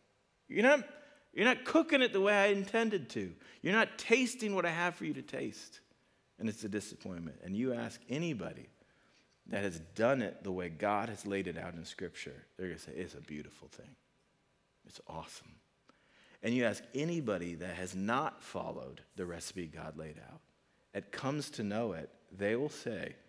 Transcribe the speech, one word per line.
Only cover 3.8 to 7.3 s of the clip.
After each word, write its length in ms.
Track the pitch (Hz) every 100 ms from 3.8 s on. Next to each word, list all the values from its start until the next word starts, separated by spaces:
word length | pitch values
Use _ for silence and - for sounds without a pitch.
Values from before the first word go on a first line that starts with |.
| 214 -
tasting 580 | - 247 247 - 214 190
what 100 | 170
I 40 |
have 260 | 165 175 165
for 100 | 165
you 80 | 139
to 60 |
taste." 600 | 131 - 127 - - - _ _ _ _ _ -
And 80 | 110
it's 160 | 107
a 60 | 107
disappointment. 720 | 104 - - 101 87 82